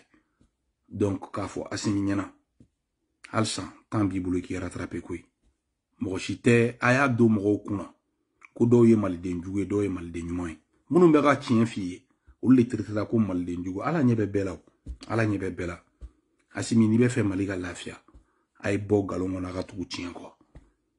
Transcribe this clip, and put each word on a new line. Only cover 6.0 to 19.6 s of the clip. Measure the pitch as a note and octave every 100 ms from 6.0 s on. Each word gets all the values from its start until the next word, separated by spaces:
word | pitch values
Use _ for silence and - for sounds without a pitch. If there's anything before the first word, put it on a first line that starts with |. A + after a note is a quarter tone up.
Mɔgɔ | - F#2
si | - G2+
tɛ, | - A#2 A#2 -
a | A#2+
y'a | C3 C#3+
don | A#2 A2+
mɔgɔw | G#2+ G2+ G#2
kun | - G2
na. | E2+ _ _ _ _ _ -
Ko | - B2
dɔw | A#2+ A#2
ye | A2
Maliden | G2 F2 F#2 F2
jugu | F2+ G2+
ye, | F#2
dɔw | G2+
ye | G2+
Maliden | F2+ E2+ E2+ E2+
ɲuman | F2 E2+
ye. | D#2 _ _ -
Minnu | D#3 F3
bɛ | D3+
ka | C#3+ C3+
tiɲɛ | - A2+ A2+
f'i | G#2+
ye, | F2+ F#2+ _ _ _ _
olu | A#2 C3
de | A#2+
traitera | G#2 G2 G#2 G2+
ko | A#2
Maliden | G2+ F2+ F2 F2
jugu. | F2+ F#2+
Ala | A#2+ E3
ɲɛ | B2+
bɛ | A2 G2+
bɛɛ | G2
la | F#2+
o. | - _ _ - - -
Ala | A2
ɲɛ | A2 G2
bɛ | F#2 F2
bɛɛ | F2
la. | F2 _ _ - _ _ _ _
Asimi, | G#2 G2 A2+ A2
n'i | A2
bɛ | B2
fɛ | B2
Mali | G2+ F#2+ G2
ka | F#2
lafiya, | F2+ E2 - - _ - _ _ _ _
a | G2+
ye | G2+
bɔ | G2+ G#2
nkalon | F#2 F2+ F#2
kɔnɔ, | F#2 F2+
a |
ka | F#2